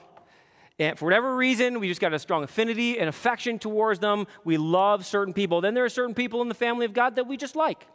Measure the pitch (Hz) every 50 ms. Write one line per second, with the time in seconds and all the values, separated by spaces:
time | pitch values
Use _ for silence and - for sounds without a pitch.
0 | - - - - - _ _ _ _ _ _ _ _ _ _ - 151 160 165 -
1 | 151 165 185 220 247 269 254 254 254 262 254 214 254 247 247 233 196 180 175 -
2 | 190 170 156 147 - - 180 160 143 135 - 214 226 226 226 220 240 240 240 233
3 | 165 156 151 - - 240 233 220 - 247 233 202 - 214 214 214 220 220 208 170
4 | 202 208 208 208 196 - - - - 165 165 156 156 160 170 185 196 202 208 196
5 | 185 - - 202 202 190 170 202 202 170 170 170 175 202 226 247 254 226 - 254
6 | 247 240 208 240 247 233 226 240 240 240 220 - 240 233 233 240 240 220 202 233
7 | 240 254 220 254 247 240 269 - 285 262 - 311 311 294 185 - - -